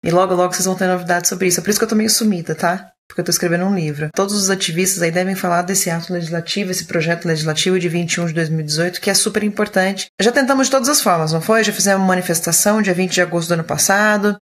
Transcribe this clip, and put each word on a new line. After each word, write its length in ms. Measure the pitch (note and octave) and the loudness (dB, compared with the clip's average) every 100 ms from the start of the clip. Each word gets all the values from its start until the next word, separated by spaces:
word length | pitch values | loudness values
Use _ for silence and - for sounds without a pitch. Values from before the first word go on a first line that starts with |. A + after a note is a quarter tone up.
| E3+ | 2
e 40 | |
logo, 240 | F3 F#3+ | 2 2
logo 180 | F3+ F3+ | 2 0
vocês 140 | F3 F#3 | 0 -2
vão 80 | |
ter 120 | F#3 F#3 | 0 0
novidades 440 | F#3 F3 F3 F3 | -2 0 0 0
sobre 180 | F3+ F#3 | 0 -2
isso. 120 | F3 | -2
É 20 | |
por 80 | E3+ | -2
isso 80 | G#3+ | 0
que 60 | |
eu 40 | A3 | 0
tô 60 | |
meio 160 | G#3+ A3 | 0 2
sumida, 440 | - A3 F3+ E3 | 2 2 0 -4
tá? 360 | D#3 F3 F#3 - _ _ | -2 -2 -2 -6 _ _
Porque 140 | - | -6
eu 20 | |
tô 60 | E3+ | -2
escrevendo 340 | E3+ F3+ E3+ | 0 0 0
um 100 | F#3 | 0
livro. 360 | G3 D#3 D3 D3+ | 0 -2 -4 -4
Todos 200 | - G3+ | -2 -2
os 160 | G#3 G3 | 0 0
ativistas 520 | F#3+ F#3 E3 F#3 F3+ | 0 -2 0 0 0
aí 80 | E3+ | 0
devem 240 | E3 F#3 | 0 -2
falar 280 | F#3+ F3+ E3+ | -2 0 0
desse 260 | F3+ F#3+ - | 0 -2 0
ato 240 | E3+ E3 | -2 -4
legislativo, 580 | F3+ E3 E3+ E3 - G3 | -6 -4 -6 -4 -4 -4
esse 140 | F3+ | -4
projeto 400 | - E3+ D#3+ E3+ | -4 -2 0 -2
legislativo 540 | F3 D#3+ D#3 D#3 - F#3 | 0 -2 -2 0 2 2
de 100 | F3 | 0
vinte 240 | E3 E3+ | -2 -2
e 80 | - | -2
um 60 | F3 | -2
de 80 | |
dois 160 | D#3+ D#3+ | -2 -2
mil 100 | D#3+ | -2
e 40 | |
dezoito, 360 | D3+ D3+ F3 F3+ | -2 -2 -2 -2
que 80 | - | -2
é 60 | |
super 280 | G3 - G#3+ | 0 0 0
importante. 680 | G#3 G#3 G#3 - F#3+ G3 - _ | -2 -2 -2 2 0 -2 -8 _
Já 100 | G3+ | 2
tentamos 360 | C4 B3+ C4+ C4 | 2 2 2 2
de 60 | |
todas 180 | C4+ B3 | 2 2
as 100 | D4 | 0
formas, 320 | - F3 D#3 | 2 2 2
não 80 | E3 | -2
foi? 240 | D#3+ A3 | 2 2
Já 80 | G#3 | 2
fizemos 300 | G#3 G3+ F#3+ | 0 2 2
uma 60 | F#3+ | 4
manifestação 760 | F#3 F3+ E3+ - E3 G#3 G#3+ | 2 0 -2 0 2 2 2
dia 100 | G3+ | 2
vinte 220 | F3 F#3 | 0 0
de 80 | E3+ | 0
agosto 260 | F3 E3+ E3 | 0 0 -2
do 60 | |
ano 100 | E3+ | -2
passado. 720 | D#3+ D3 - G3 G#3+ G#3 G3+ G3 _ | -2 -2 2 2 4 2 0 -2 _